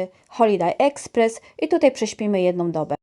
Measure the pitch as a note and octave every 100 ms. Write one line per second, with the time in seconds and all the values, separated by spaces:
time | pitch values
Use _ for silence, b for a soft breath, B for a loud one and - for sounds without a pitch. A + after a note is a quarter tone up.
0 | F#3 _ b - A3+ F#3+ F3 - C#4+ C#4+
1 | - A#3+ A3+ A3+ - B D#4 E4 C#4 C4
2 | G#3+ - G#3 G3 F3+ F3+ E3+ D#3+ C#3+ C#3+